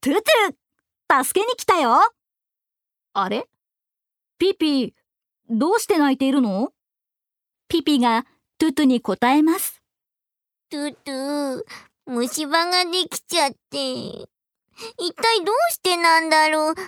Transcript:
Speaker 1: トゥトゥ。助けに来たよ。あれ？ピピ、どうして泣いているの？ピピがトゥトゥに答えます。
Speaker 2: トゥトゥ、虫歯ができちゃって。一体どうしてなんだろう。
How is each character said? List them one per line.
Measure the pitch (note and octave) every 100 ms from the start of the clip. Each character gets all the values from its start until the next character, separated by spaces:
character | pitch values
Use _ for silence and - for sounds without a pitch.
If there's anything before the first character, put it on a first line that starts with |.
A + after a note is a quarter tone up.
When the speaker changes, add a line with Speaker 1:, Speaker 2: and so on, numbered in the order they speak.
Speaker 1:
ト | C4+
ゥ | E4
ト | A4 D5+ F#4+ - _ _ _ _ _
ゥ。 | C#4+
助 | C4+ F#4
け | A4+
に | A#4+
来 | -
た | F#4
よ。 | B3+ C4 A4 - _ _ _ _ _ _ _ _ _
あ | G3 F#3+
れ？ | G#3+ B4 _ _ _ _ _ _ _ _ _
ピ | F4+ G4+
ピ、 | D#4+ C#4 A#3 - _ _ _ _ _
ど | A3 D4+
う | A4
し | -
て | F4
泣 | C#4+ C4+
い |
て | C4+
い |
る | C#4+
の？ | A#3 F#3+ D4 - _ _ _ _ _ _ _ _ _
ピ | E4
ピ | D#4 C#4+
が | A#3+ A3+ B3+ _ _ _
ト | D#4+
ゥ |
ト | -
ゥ | C#4+
に | A#3+
答 | - F#3+ A#3+ C#4+
え |
ま | D#4 F#4
す。 | - - _ _ _ _ _ _ _ _ _
Speaker 2:
ト | D4
ゥ | D4 -
ト | -
ゥ、 | C4 C#4 D4 C#4 B3+ - - - _ -
虫 | A#3+ B3 C#4 D4+
歯 | E4 F4
が | F4+ F4+
で | F4+ F4+
き | -
ち | - F4
ゃ | C#4+
っ |
て。 | - _ C#4+ C4 B3+ - - - _ _ _ _ _ A4+ -
一 | F4
体 | D4 A4+ A4+ E4+
ど |
う | A#4+ E4+
し | -
て | F#4 F4
な | E4+ E4
ん | D#4+
だ | D#4 D#4
ろ | D#4 D#4
う。 | D#4+